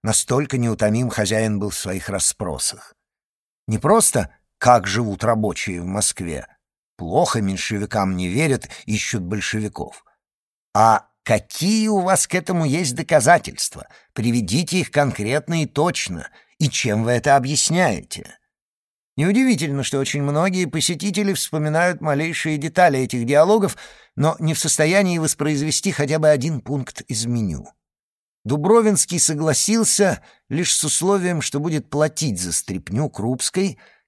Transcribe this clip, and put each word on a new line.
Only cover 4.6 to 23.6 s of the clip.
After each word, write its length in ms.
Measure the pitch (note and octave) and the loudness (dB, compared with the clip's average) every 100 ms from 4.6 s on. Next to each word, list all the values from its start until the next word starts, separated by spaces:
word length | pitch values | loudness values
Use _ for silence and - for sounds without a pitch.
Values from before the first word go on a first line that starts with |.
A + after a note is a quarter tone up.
| B2+ A#2+ F#2+ | 4 4 4
живут 380 | G#2 A2+ F#2+ | -2 -4 -2
рабочие 560 | G#2+ A2 G#2+ F2 - F2 | 0 0 -2 -4 -6 -6
в 60 | F2 | -6
Москве», 600 | G2 - - F2+ D2 - _ _ _ _ - | -2 -2 -4 -8 -8 -12 _ _ _ _ -12
«плохо, 440 | E2+ A2 F3 A#2 | -2 0 2 0
меньшевикам 760 | G2 F#2+ - G#2 G#2 A2 F#2+ F#2 | -2 -2 -4 -6 -4 -2 -2 -2
не 120 | F#2 | -2
верят, 400 | G#2 D#3 B2+ - - | 0 0 -2 -6 -16
ищут 380 | - G#2+ - A2 | -6 -4 -2 -6
большевиков», 800 | F2 G#2 - G#2+ G#2 - - - _ _ _ _ _ _ _ | -6 -6 -4 -4 -6 -8 -12 -14 _ _ _ _ _ _ _
а 320 | G#2+ A2+ A2 - _ | 4 6 6 0 _
«какие 640 | - A2 - - F3 A3 A3 | -2 -2 -2 -4 0 2 2
у 120 | G#3 | 2
вас 280 | F3+ F#3 - | 2 2 2
к 80 | F3+ | -4
этому 300 | D#3+ F3 D#3 | -2 -2 0
есть 280 | D3+ D#3+ | 0 -2
доказательства? 920 | B2 E3 D#3 A#2+ E3+ - - - C#2+ - - _ | -4 2 2 6 4 2 -8 -8 -8 -20 -20 _
Приведите 680 | - A2+ A#2+ F#2+ B2 F3 F#3 | -4 0 0 0 -2 0 -2
их 140 | D3+ | 0
конкретно 680 | D3 D3 - G#2+ C#3+ D3 E3 | 0 0 -2 -2 -2 -2 -2
и 40 | D3 | -2
точно. 640 | - E3+ E3+ - E2+ - - _ _ | 0 0 0 -6 -8 -12 -20 _ _
И 100 | D3 | -2
чем 340 | - A#2+ G#2 | 0 -2 0
вы 80 | A2+ | 2
это 220 | A#2+ D3+ | 0 4
объясняете?» 1040 | C#3 B2+ D3+ - E3+ E3+ G2 - - - - _ _ _ _ _ _ _ - | 4 4 -2 0 2 2 0 -8 -14 -16 -20 _ _ _ _ _ _ _ -2
Неудивительно, 680 | E3 G#3 C4 F#3 D3+ C#3 | 2 4 4 2 0 -4
что 160 | C3+ C#3 | -2 -2
очень 240 | C3+ D3 | -2 -2
многие 440 | C#3+ D3 F#3 F#3 E3+ | 0 0 0 0 -2
посетители 680 | D#3+ C#3+ D#3+ G3 G3 G3+ | -2 -2 -2 -4 -2 -2
вспоминают 680 | F3+ - D#3 D3+ D#3 F3 E3+ | -2 -4 -2 0 2 0 0
малейшие 580 | D#3 C#3+ D#3+ D#3+ D#3+ D3+ | -2 0 -2 -4 -4 -2
детали 420 | D#3 F#3 F3 C3+ | -2 4 4 4
этих 240 | B2+ B2+ | -2 -2
диалогов, 520 | A#2 C#3+ E3+ A3 | 2 4 6 6